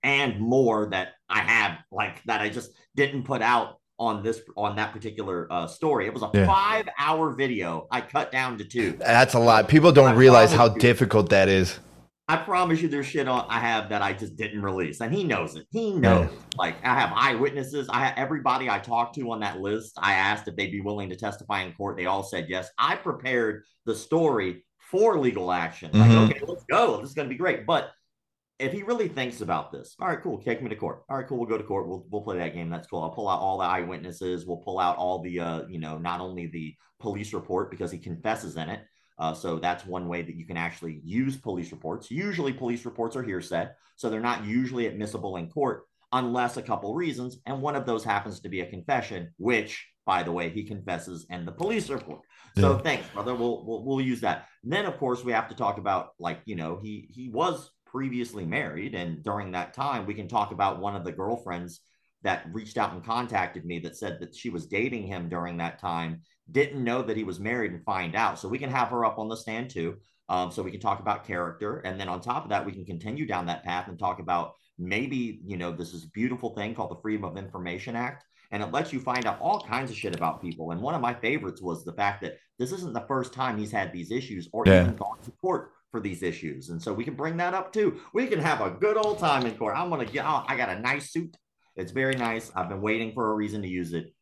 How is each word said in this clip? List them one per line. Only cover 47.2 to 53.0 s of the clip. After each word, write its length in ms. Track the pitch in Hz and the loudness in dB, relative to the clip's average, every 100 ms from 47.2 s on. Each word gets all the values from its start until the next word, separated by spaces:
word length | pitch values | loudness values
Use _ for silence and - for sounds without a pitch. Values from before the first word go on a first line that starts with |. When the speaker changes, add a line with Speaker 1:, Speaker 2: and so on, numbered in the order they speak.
| 123 - - | -10 -12 -10
Speaker 1:
And 160 | 135 | -6
one 140 | 143 143 | -4 -4
of 100 | 123 | -2
those 180 | 113 | -4
happens 360 | 110 101 104 95 | 0 -2 -2 -12
to 80 | 101 | -10
be 120 | 92 | -8
a 80 | 87 | -8
confession, 600 | 95 85 131 - 95 85 _ | -10 -2 -2 -2 -8 -12 _
which, 500 | 98 117 101 - - _ - | 0 0 0 -10 -16 _ -2
by 180 | 92 | 0
the 80 | 85 | 0
way, 180 | 87 85 | -2 -4
he 140 | 85 | -6
confesses 640 | 104 104 98 85 85 85 - | -8 -10 -6 -8 -6 -14 -12
in 160 | 90 87 | -12 -12
the 60 | |
police 380 | - 185 220 165 | -6 -2 -2 -2
report. 320 | 135 90 73 _ _ - - | -6 -8 -16 _ _ -8 4
So 140 | 139 135 | 4 4
Speaker 2:
Yeah. 60 | |
Speaker 1:
thanks, 260 | 160 143 | 2 -2